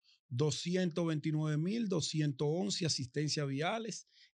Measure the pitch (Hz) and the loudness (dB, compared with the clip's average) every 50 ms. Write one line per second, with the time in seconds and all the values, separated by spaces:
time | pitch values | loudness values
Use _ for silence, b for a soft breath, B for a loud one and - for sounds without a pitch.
0 | b b b b b _ 120 123 151 151 147 - - 175 180 185 185 170 156 175 | b b b b b _ 0 2 2 2 2 0 -2 0 2 2 2 2 2 0
1 | 170 165 156 151 - 160 151 151 156 151 151 147 165 190 220 240 226 190 185 - | 0 0 0 0 0 0 0 0 0 2 2 2 0 0 0 -2 0 0 0 0
2 | - - - 156 151 151 127 - 151 147 160 180 202 196 185 - 170 147 - - | 0 0 0 2 2 2 2 0 0 0 2 0 0 -2 0 0 0 0 0 0
3 | 147 131 - 147 156 147 - 156 143 139 135 139 156 185 226 233 226 214 - - | -2 -4 -2 -2 0 0 0 0 0 -2 -2 0 0 0 0 -2 -4 -6 -8 -10
4 | - b b b b b | -12 b b b b b